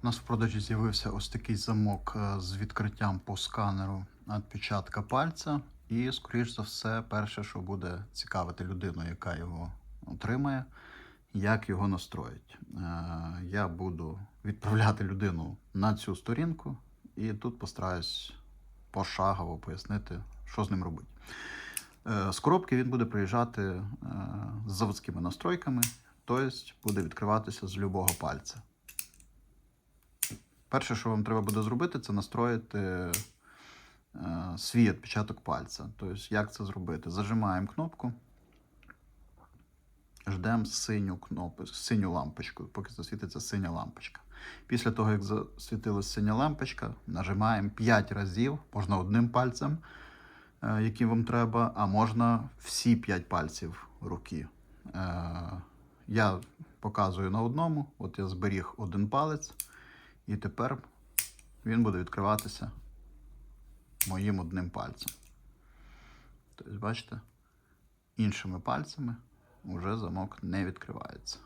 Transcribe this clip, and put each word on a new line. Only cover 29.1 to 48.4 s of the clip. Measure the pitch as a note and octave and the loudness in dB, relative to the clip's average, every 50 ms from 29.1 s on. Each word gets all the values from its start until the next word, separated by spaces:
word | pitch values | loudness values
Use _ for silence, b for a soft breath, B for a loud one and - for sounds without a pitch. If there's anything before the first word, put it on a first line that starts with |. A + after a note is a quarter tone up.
| - - - - _ - - _ _ _ _ _ _ _ _ _ _ _ _ _ _ _ - - A2+ - - _ _ _ _ _ | -12 -20 -20 -20 _ -20 -20 _ _ _ _ _ _ _ _ _ _ _ _ _ _ _ -6 -6 -6 -10 -14 _ _ _ _ _
Перше, | - C3 - - B2 | 0 0 0 0 -2
що | A2 - A2+ | -2 0 2
вам | A2+ G#2+ G#2 | 2 2 2
треба | A2 A2+ A2 | 2 2 2
буде | G#2 G2+ G#2 A2 A2 | 2 2 2 2 2
зробити, | G#2+ A#2 A#2+ E3+ F3 - C3+ | 2 2 2 0 0 -2 -4
це | A#2 - G2+ | -4 0 -2
настроїти, | G2+ G2 - - A#2+ A#2 A#2+ A#2 A2+ A2+ - - G#2 | -2 -2 -2 0 0 2 2 2 0 -2 -4 -4 -2
е, | G2 F#2 F#2 F2+ F2+ F2 F2 G2+ G#2 - - B B B B B B B B B B B B B B _ _ A1 D2 F2 E2+ F2 F#2 F2+ F2 | -2 0 0 -2 0 0 0 0 -2 -4 -16 B B B B B B B B B B B B B B _ _ -8 -6 -4 -4 -4 -4 -4 -6
свій | - - - - A#2 A#2 G#2+ | -4 -6 2 8 8 8 8
відпечаток | - - - - - G#2+ G#2 - - - | 8 4 -2 -4 -2 0 0 0 -4 -8
пальця. | - - D2+ C2 - - - - - G#2+ A2 | -2 -2 -2 -2 -2 -6 -10 -10 -10 -10 -10
Тобто, | - G#2+ F#2 F2+ G#2 - - | -8 -6 -6 -6 -6 -6 0
як | G#2+ G#2 G#2 G#2 - | 0 0 0 0 -2
це | - G#2+ | -6 -6
зробити? | F#2+ F#2+ F#2+ F2+ E2+ E2 D#2+ - E2 | -6 -4 -4 -4 -2 -4 -4 -4 -4
Зажимаємо | E2+ F#2+ G#2 G2+ A2+ A2+ G#2+ G2+ F#2 F2+ G2 | -2 -2 0 2 2 2 4 4 2 2 0
кнопку, | G2 - - D#3+ E3 - - - B2 A#2 - - _ - - _ _ _ - _ _ _ - - - - _ _ - - _ - - - - - - - - - _ _ _ _ _ _ _ _ _ _ - - | -2 -2 -2 -4 -4 -4 -4 -6 -6 -6 -6 -12 _ -20 -20 _ _ _ -20 _ _ _ -20 -20 -20 -20 _ _ -20 -20 _ -20 -20 -20 -20 -20 -20 -20 -20 -20 _ _ _ _ _ _ _ _ _ _ -16 -6
ждемо | G2 G2+ F#2 F2+ A2 A#2 A#2 G#2+ | -4 -4 -2 0 2 2 2 2
синю | G#2 - - - - A2 G#2 G2+ G2 F2+ | 0 -2 -4 -2 0 0 0 0 0 -2
кнопку, | - - - - - F2+ F2 - - - | -4 -6 -8 -6 -6 -4 -6 -6 -8 -10
синю | - - - - - B2 G#2+ G2 F#2 E2+ | -10 -8 -8 -2 2 2 4 4 4 2
лампочку, | E2+ C2+ D2+ D2 - D#2+ - - - - | 0 -2 -2 -6 -8 -10 -10 -8 -12 -12
поки | - - - F#2+ - - | -10 -8 -8 -8 -8 -10
засвітиться | - E2+ - - F#2+ - F2+ - - | -10 -10 -8 -8 -8 -8 -6 -6 -6
синя | - - - G2+ F#2+ E2+ | -6 -2 -2 0 0 0
лампочка. | E2 - A1 - - - - - - - - B B B B B B B B | -2 -2 -4 -6 -10 -12 -14 -14 -14 -14 -20 B B B B B B B B
Після | - A#2 A#2+ - A#2+ | 0 0 2 4 2
того, | - - A2 A2 G#2+ | 4 4 6 6 6
як | G2+ G2 | 4 2
засвітилась | G2+ G#2 G#2 F#2+ - - - - - A#2 G#2+ - A2 G#2 G2+ G2 - - | 2 0 0 0 -2 -8 -14 -8 -6 -4 -2 0 0 0 0 0 0 0
синя | A2 G#2 G#2 G#2+ | 2 4 4 4
лампочка, | A2+ C3+ D#3 D3 D3 C3+ - - - - A2+ A2+ - - | 4 4 2 2 0 -4 -6 -4 -6 -6 -6 -8 -8 -8
нажимаємо | - - E2 - F#2 F#2+ G2 G#2+ A2 A2+ G#2 G2 G2+ | -6 -4 -2 0 0 2 4 4 4 4 4 2 0
п'ять | G#2 - A2+ A2+ A2+ G#2+ G2+ - - | -2 2 6 8 8 8 6 4 0
разів, | G#2 G2+ F#2+ F2 G#2 | -2 -2 -2 2 2